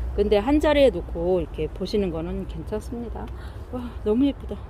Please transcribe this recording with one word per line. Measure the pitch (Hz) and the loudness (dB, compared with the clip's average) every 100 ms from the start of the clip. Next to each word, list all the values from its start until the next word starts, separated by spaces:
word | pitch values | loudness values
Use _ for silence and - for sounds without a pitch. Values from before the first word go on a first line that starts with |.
| - - | -4 0
근데 | 208 202 | 4 4
한 | 226 302 | 4 4
자리에 | 311 285 269 | 6 8 6
놓고 | 175 - 175 170 185 | 4 -6 -2 2 2
이렇게 | 151 - 156 | 0 -4 -6
보시는 | - 185 214 196 | -4 -2 0 0
거는 | 165 170 185 180 | -2 -4 -6 -6
괜찮습니다. | 160 151 214 - 240 226 - - - - - - | -8 -6 -6 -6 -8 -8 -8 -10 -10 -12 -12 -10
와, | 247 240 - | -8 -8 -4
너무 | 208 226 277 | 0 4 4
예쁘다. | - - 208 - | 0 -8 -10 -8